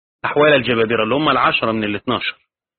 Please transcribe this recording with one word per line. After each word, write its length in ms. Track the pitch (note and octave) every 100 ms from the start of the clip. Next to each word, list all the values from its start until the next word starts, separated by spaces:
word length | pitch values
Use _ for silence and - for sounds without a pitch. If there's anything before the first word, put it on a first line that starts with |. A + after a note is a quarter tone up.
| _ _
أحوال 300 | G#2+ D3 D3+
الجبابرة"، 500 | C#3+ A#2 A#2 A2 A#2
اللي 100 | A2
هم 140 | C3+ D3+
العشرة 440 | B2+ C#3+ - A#2
من 120 | A2+
الاثناشر 520 | G#2 G2+ - G#2+ - - _ _ _